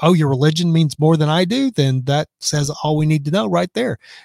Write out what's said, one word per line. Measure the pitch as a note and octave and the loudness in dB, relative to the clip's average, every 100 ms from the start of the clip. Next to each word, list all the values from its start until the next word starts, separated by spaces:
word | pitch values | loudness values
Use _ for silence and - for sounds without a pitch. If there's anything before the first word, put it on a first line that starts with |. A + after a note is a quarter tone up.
"Oh, | D#3 | 2
your | F3 D3 | 2 2
religion | C3 D3+ D#3 F3 | 2 2 2 0
means | D#3+ D3+ - | 2 0 0
more | D#3 D#3+ | 2 2
than | D3+ | 2
I | E3 | 0
do," | F#3 B3+ C4+ | 0 0 -2
then | F3+ C3+ C3 | 0 0 0
that | B2+ D3 - _ | -2 -2 -4 _
says | - D3 C#3+ - | -4 -2 -4 -4
all | D3+ D#3 | -2 0
we | D#3 | 0
need | D#3 | 0
to | C#3+ | 0
know | F#3+ A3 | -2 0
right | F3 F3+ | -2 -2
there. | G#3+ B3 - - - | -4 -4 -6 -12 -20